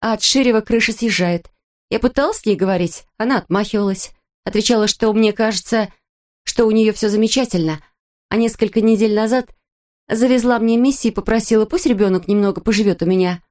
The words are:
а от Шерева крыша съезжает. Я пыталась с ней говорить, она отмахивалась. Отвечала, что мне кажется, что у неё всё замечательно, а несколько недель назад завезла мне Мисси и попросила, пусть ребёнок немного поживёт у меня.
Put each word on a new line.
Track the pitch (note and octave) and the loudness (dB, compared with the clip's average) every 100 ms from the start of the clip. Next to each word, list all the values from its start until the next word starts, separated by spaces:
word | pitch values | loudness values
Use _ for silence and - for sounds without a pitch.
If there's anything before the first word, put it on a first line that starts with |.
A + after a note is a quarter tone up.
а | A#3 | -2
от | A3 | -2
Шерева | - C4 B3+ A3 | 0 2 2 0
крыша | G#3+ A#3 A3 | 0 -2 -2
съезжает. | A3 A#3 F#3 F3+ F3 - _ _ _ _ | -2 -4 -2 -2 -2 -8 _ _ _ _
Я | A3 | -2
пыталась | B3 B3 C#4+ G#4+ | 0 0 -2 -2
с | - | -2
ней | G3 | -2
говорить, | F#3+ F#3 E3+ - - _ | 0 0 -2 -6 -16 _
она | A3+ C4 | -2 -2
отмахивалась. | - F#3+ G#3 G#3+ G3+ F#3+ - - _ _ | -2 -2 -2 -2 -2 -4 -8 -14 _ _
Отвечала, | - G3+ - A#3 G#3 | -8 -4 0 2 0
что | - A3+ | 0 0
мне | G#3+ A3 | 2 0
кажется, | G#3 A3 G#3 - A3+ G3+ _ _ _ _ _ | 2 -2 -2 -4 -4 -4 _ _ _ _ _
что | - - A3+ | -10 0 2
у | |
неё | A3 A3 | 4 2
всё | G#3 G#3+ | 0 -2
замечательно, | G#3 A3 A#3 B3 F3+ D#3+ D#3 _ _ _ _ _ | 0 0 0 -2 -2 -2 -6 _ _ _ _ _
а | G#3+ | -2
несколько | A3+ A3 G#3+ - | -2 0 -2 2
недель | A3 A3 A3 | 2 2 2
назад | G#3 A3 B3+ A#3+ - _ _ _ _ _ | 0 0 -2 -4 -14 _ _ _ _ _
завезла | A3+ B3 B3+ A#3+ A#3 | 0 2 2 2 0
мне | A3+ A#3 | 2 2
Мисси | B3+ C4+ A3+ | 2 2 -2
и | |
попросила, | - G3 A3+ A3 A3 G#3+ | -2 0 0 2 0 2
пусть | F4 - | 0 0
ребёнок | G#3+ G3+ F#3 F3+ | 2 2 0 0
немного | G#3 G3+ - | 0 0 -2
поживёт | - G3+ G#3 G3+ | -2 0 2 0
у | E3+ | 0
меня. | F#3 F3+ F3 _ | 0 0 -4 _